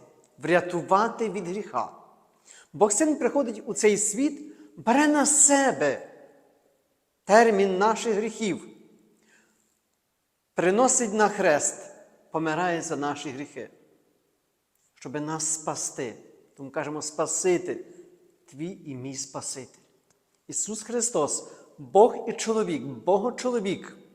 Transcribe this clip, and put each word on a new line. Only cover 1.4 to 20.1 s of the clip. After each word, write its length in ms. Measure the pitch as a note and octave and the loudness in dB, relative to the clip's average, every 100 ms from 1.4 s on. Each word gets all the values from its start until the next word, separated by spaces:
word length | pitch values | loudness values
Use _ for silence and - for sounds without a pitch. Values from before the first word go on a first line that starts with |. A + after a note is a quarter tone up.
| F3 | -6
гріха. 440 | G3 - B2 G2+ - - _ _ _ _ - _ | -8 -6 -6 -6 -8 -20 _ _ _ _ -20 _
Бог 180 | D3 G#3 | 2 2
Син 240 | - D#4 D4 | 4 2 2
приходить 480 | A#3+ D4 A#3 G#3+ - | 0 0 0 -4 -8
у 80 | |
цей 240 | G3 G#3+ G3+ | 0 2 4
світ, 520 | - G3 D4 D4+ - - - - | 0 -2 -2 -4 -12 -20 -20 -6
бере 300 | F#3 C4 D4+ | 2 4 4
на 180 | D4 C4+ | 4 4
себе 840 | - - C#4 C4+ - D3 A#2+ - - - _ _ _ _ _ _ _ _ _ | 4 6 6 4 2 0 -2 -8 -20 -20 _ _ _ _ _ _ _ _ _
термін 540 | - G#3 A#3 G3 G3 F3+ | 4 6 8 6 2 2
наших 380 | G#3+ G#3+ A#3+ G#3 | 0 0 -2 -2
гріхів, 520 | A3 - G#3+ C3 - - - _ _ _ _ _ _ _ _ _ _ _ _ _ _ _ _ | -2 -4 -4 -4 -8 -20 -20 _ _ _ _ _ _ _ _ _ _ _ _ _ _ _ _
приносить 600 | - E3+ G3+ C4 G#3+ A#3 | -2 2 4 4 2 0
на 160 | G#3+ G#3 | 2 2
хрест, 640 | G#3 F#3 D3 - - - - - _ _ | 2 2 2 0 -6 -14 -20 -20 _ _
помирає 500 | D#3+ D#3+ D#3 F3+ E3+ | -4 -2 -2 -2 -2
за 140 | D#3+ C#3+ | -4 -6
наші 340 | C#3+ C#3+ D#3 | -4 -6 -8
гріхи, 400 | B2+ C#3+ C3 G#2+ _ _ _ _ _ _ _ _ _ _ _ _ | -10 -12 -14 -16 _ _ _ _ _ _ _ _ _ _ _ _
щоби 260 | _ C#3+ C#3+ | _ -10 -8
нас 340 | D3+ D#3+ - | -6 -6 -4
спасти. 640 | - - C#3 - - B2 G2+ - - _ - | -6 -6 -6 -8 -8 -8 -10 -18 -20 _ -18
Тому 140 | C3+ | -10
кажемо: 300 | D#3 D3 D3+ | -8 -6 -8
«Спаситель, 840 | D3 - D3+ - F#3 E3+ - A#2 - - - _ _ _ _ | -8 -4 -4 0 0 0 0 -8 -10 -20 -20 _ _ _ _
твій 360 | C3+ E3 G3+ D#3+ | -12 -12 -12 -14
і 100 | C3 | -12
мій 200 | C3 C3 | -10 -10
Спаситель». 640 | - C#3+ - C3+ B2 _ _ _ _ | -10 -10 -10 -12 -14 _ _ _ _